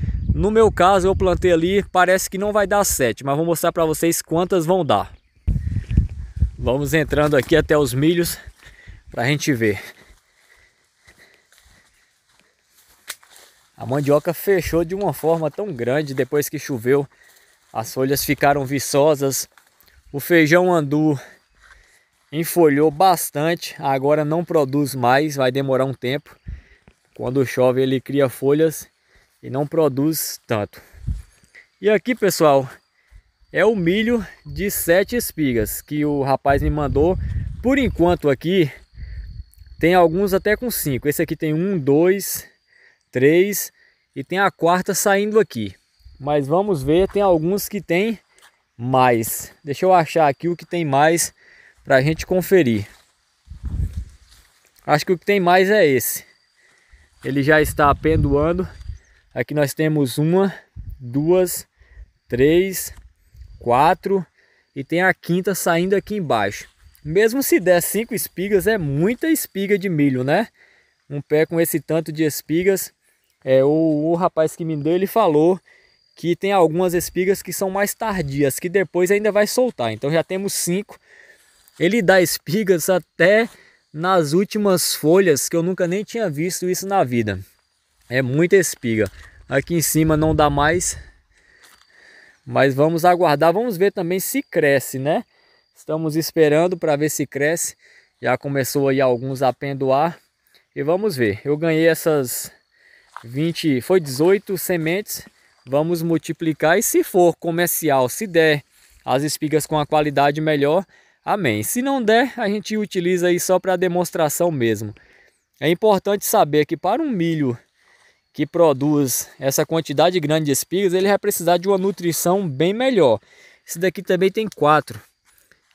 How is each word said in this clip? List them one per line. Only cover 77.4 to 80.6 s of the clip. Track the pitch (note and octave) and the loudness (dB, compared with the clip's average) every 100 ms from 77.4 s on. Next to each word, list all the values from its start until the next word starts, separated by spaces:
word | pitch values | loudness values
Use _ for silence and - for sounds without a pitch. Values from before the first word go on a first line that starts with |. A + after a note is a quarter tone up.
que | - | -4
são | - G3 | -6 -4
mais | G3 G3+ | -2 -4
tardias, | - A3 F#3+ C#3+ C#3 C#3 - | -4 -6 -4 -4 0 0 0
que | F3+ | -2
depois | G3 F3 F3 F3+ | -2 0 0 2
ainda | G3+ G#3+ | 2 2
vai | G3+ G#3 | 2 0
soltar. | - B3+ - A#2 | 0 0 0 -4
Então | A2 C#3+ | -4 -2
já | D#3+ | -2
temos | - F#3+ G3 | -2 -4 -4
cinco. | - | -4